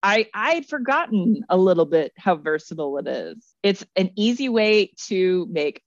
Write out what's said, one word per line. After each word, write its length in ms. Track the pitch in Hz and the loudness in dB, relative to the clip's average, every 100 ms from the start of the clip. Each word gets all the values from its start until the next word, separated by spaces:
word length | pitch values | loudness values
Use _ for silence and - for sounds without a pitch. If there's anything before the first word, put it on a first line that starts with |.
I, 240 | 196 214 220 | 2 0 0
I'd 320 | 202 240 330 285 | -4 -2 -2 -4
forgotten 760 | 302 247 277 339 214 180 214 - | -6 -2 -2 0 0 2 0 2
a 80 | 185 | 2
little 300 | 185 170 160 | 4 4 2
bit 260 | 160 143 _ | 2 0 _
how 180 | - 170 | -2 -2
versatile 600 | 147 156 - 160 147 139 | -2 -4 -6 -8 -6 -6
it 80 | 143 | -6
is. 380 | 131 82 226 _ _ | -8 -8 -14 _ _
It's 220 | 202 196 - - | -2 -2 -4 -4
an 140 | 185 190 | -4 0
easy 320 | 214 240 269 | -2 0 -2
way 440 | 226 214 214 196 _ - | 0 4 2 2 _ -6
to 400 | 190 185 185 175 | -2 0 0 -2
make 320 | 170 147 - | -2 -4 -4